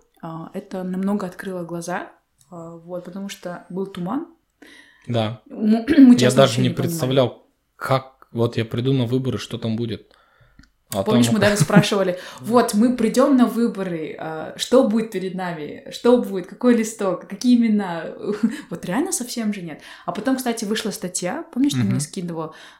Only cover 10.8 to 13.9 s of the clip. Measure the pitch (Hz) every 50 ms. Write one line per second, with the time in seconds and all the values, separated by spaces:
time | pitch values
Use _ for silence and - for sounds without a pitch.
10.8 | _ - - 196 190 214 226 240 240 226 226 214 202 208 208 208 - - 208 190
11.8 | - - 220 202 190 185 175 180 - - - - 127 202 233 247 233 233 - 208
12.8 | 233 254 - - 220 214 - 240 269 294 277 247 240 202 - 220 233 220 190 190
13.8 | 190 185